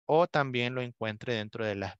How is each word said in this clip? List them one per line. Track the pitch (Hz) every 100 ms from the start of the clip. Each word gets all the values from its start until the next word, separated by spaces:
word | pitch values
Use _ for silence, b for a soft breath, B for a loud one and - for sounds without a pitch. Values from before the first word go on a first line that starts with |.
| -
o | 156 175
también | 151 139 123 120
lo | 127
encuentre | 123 - 110 107 -
dentro | 113 107 -
de | 110 98
las | 95 -